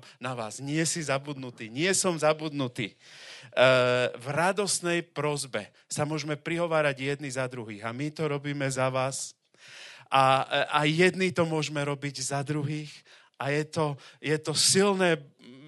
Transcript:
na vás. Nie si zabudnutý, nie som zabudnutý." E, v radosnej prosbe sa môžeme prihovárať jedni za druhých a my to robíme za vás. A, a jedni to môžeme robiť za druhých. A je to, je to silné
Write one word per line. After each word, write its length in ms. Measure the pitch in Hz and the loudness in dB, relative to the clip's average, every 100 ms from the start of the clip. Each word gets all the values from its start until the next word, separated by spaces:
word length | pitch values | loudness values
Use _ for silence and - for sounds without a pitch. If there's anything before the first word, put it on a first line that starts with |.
| - - | -12 -12
na 140 | 127 | -8
vás. 320 | 120 107 107 | -6 -8 -8
Nie 240 | 139 156 165 | -4 0 0
si 160 | 175 | -2
zabudnutý, 640 | 139 135 143 139 127 117 113 | -2 -2 -2 -10 -10 -10 -10
nie 240 | 123 180 | -2 0
som 240 | 185 190 160 | 2 2 2
zabudnutý." 800 | 151 156 156 143 127 - 101 - | 2 2 -2 -4 -4 -4 -8 -10
E, 0 | - - - - - - 131 127 123 123 123 120 | -20 -20 -20 -20 -2 6 8 8 4 4 0 -2
v 120 | 123 | -6
radosnej 720 | 143 180 196 202 - 175 170 | 0 0 0 -2 -2 -2 -2
prosbe 640 | 170 - 147 147 135 113 95 _ - | -4 -4 -4 -4 -6 -8 -8 _ -10
sa 160 | - 147 | -4 -4
môžeme 320 | 156 147 143 | -4 -4 -6
prihovárať 560 | 160 165 170 160 147 131 | -4 -2 0 2 2 0
jedni 240 | 135 143 143 | -4 -4 -4
za 180 | 127 127 | -4 -4
druhých 320 | 123 110 101 | -6 -10 -8
a 80 | 117 | -8
my 160 | 120 151 151 | -6 -6 -4
to 160 | 151 | -4
robíme 340 | 143 143 143 135 | -4 -4 -4 -2
za 160 | 131 131 | 0 0
vás. 480 | 131 131 131 - - _ _ - - - - - | 0 -2 -4 -10 -14 _ _ -20 -20 -20 -20 0
A, 400 | 135 131 135 - 143 - | 6 6 6 2 0 2
a 160 | 147 151 | 2 4
jedni 480 | 160 185 170 185 - | 4 4 4 0 0
to 80 | |
môžeme 400 | 165 160 147 151 | 0 0 -2 -2
robiť 400 | 143 135 143 131 | -4 -4 -6 -6
za 160 | 127 139 | -4 -4
druhých. 560 | 139 151 147 151 151 - - - _ - | -2 -2 -2 -6 -8 -16 -20 -20 _ -8
A 160 | 131 | -2
je 140 | 147 156 | -2 -2
to, 300 | 165 151 139 - - | -2 -2 -4 -12 -8
je 100 | 139 156 | -2 -2
to 160 | 156 147 | 0 2
silné 640 | - 180 202 190 180 160 139 _ 120 131 | 4 6 4 4 2 2 -2 _ -20 -20